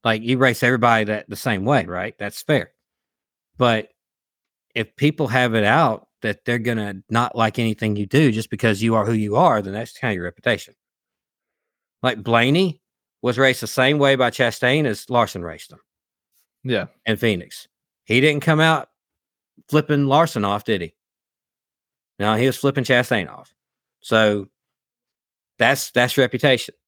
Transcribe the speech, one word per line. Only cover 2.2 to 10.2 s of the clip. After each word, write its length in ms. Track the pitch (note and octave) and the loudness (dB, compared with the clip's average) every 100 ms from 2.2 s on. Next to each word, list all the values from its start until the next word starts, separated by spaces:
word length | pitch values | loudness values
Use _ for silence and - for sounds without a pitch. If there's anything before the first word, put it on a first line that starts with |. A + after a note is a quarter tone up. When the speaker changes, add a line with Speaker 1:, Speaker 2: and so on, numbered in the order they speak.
| G2+ - | -12 -10
Speaker 1:
fair. 300 | - C#3 E2+ _ _ _ _ _ _ _ _ - | -2 -2 -2 _ _ _ _ _ _ _ _ 0
But 320 | B2 A2 - _ _ _ _ _ _ _ _ | 2 2 -4 _ _ _ _ _ _ _ _
if 220 | A#2 A2 - | -8 -8 -2
people 320 | D3 D#3 C3 | -2 0 -2
have 260 | B2+ B2 | 0 2
it 100 | A2+ | 2
out 440 | G2+ C#3 D3 A2 _ _ | 2 2 2 -2 _ _
that 240 | A2 G2+ - | -8 -6 -4
they're 140 | A#2+ | -4
gonna 420 | A2+ A2+ G#2 F#2+ _ | -2 -4 -6 -10 _
not 260 | A2+ A#2+ A#2 | -2 0 0
like 240 | A2 A2+ | -2 0
anything 360 | A2+ G#2+ A2 G#2 | -4 -2 -4 -4
you 100 | G2 | 0
do 260 | C#3 D3+ | 2 2
just 180 | A2 - | 0 -6
because 320 | G#2+ A#2 G2+ | -2 -2 0
you 140 | A2+ A2+ | 0 0
are 100 | G#2 | 0
who 80 | |
you 220 | A2+ G#2 A#2 | -2 0 2
are, 260 | B2 A2 | 2 2
then 120 | G2 | -4
that's 180 | G2+ A#2 - | -10 -10 -8
kinda 160 | B2 | -6
your 80 | F#2+ | -6